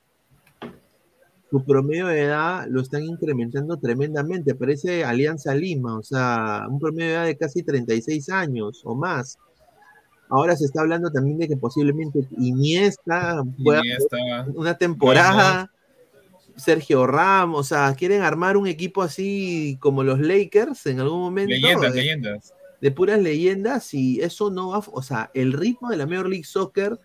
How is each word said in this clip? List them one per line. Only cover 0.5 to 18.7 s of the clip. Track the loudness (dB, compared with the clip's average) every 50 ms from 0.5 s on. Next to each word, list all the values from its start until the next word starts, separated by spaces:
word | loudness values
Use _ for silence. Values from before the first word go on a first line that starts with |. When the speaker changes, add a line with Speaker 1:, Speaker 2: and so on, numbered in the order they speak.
| _ _ -16 -16 -16 -20 _ _ _ _ _ _ _ _ _ _ _ _ _ _
Speaker 1:
Su | -2 -2 2
promedio | 4 2 2 2 0 -2 -2 0 0
de | 0 2 2
edad | 0 0 0 0 -2 -2 -4 -6 -4
lo | -4 -4
están | -4 -4 -6 -6 -6
incrementando | -6 -6 -4 -4 -2 -2 -2 -4 -4 -4 -4 -4 -4 -6 -4
tremendamente. | -2 -2 0 0 -2 -2 -2 -4 -4 -4 -4 -2 -2 -2 -2
Parece | 0 0 -2 -2 0 -2 -2 -2 -2 0
Alianza | 0 0 2 0 0 -2 -4 -4 -2 -2
Lima, | 0 -2 -2 -4 -4 -4 -4 -6 -6
o | -6
sea, | -4 -2 0 0 0 0 0 0 -2 -2 -4 -4 -6
un | -6 -2
promedio | -2 -2 -2 -2 -2 -2
de | 0
edad | 0 0
de | -2 -2
casi | -2 -4 -4 -4 -4 -2
treinta | 0 -2 -2 0 0 -2
y | -2 0
seis | -2 -4 -4 -4 -4
años | -4 -2 -2 -2 -2 -4 -4 -6 -8 -10 _
o | -8 -6
más. | -4 -2 -2 -2 -4 -4 -6 -12 -20 _ _ _ _ _ _ _ _ _ -20 _ _ _ _ _ _ _ _
Ahora | 2 4 4 4 4
se | 2 2
está | -2 0 0 0
hablando | 0 0 0 -2 -2
también | 0 0 0 0 0 0
de | -2 -2
que | -2
posiblemente | -2 -4 -4 -2 0 2 2 0 0 -4 -2 -2 -2 -2 -2 -4 -2
Iniesta | -2 0 2 2 2 2 2 4 2 2 2 -2 _ -4 -2 -2 0 -2 -2 -2 -4 -6 -6 0 2
pueda | 4 4 4
Speaker 2:
Iniesta, | 2 0 0 0 0 0 0 -2 -4 -4 -4 -6 -6 -6 -6
Speaker 1:
una | -2 -2 -2 0
temporada, | 0 0 -2 2 4 4 6 8 8 6 6 6 6 6 6 4
Speaker 2:
Ramos. | 2 -2 -8 _ _ _ _ _ _ _ _ _ _ _ _ _ _ _ _ _
Speaker 1:
Sergio | -4 2 2 2 2 4 2 2 4 4
Ramos, | 4 2 2 4 4 4 4 4 2 0 -2
o | -2
sea, | 0 0 2 2 2 0
quieren | 0 0 0 2 2
armar | 2 2 0 2 2 2 4 2
un | 2
equipo | 0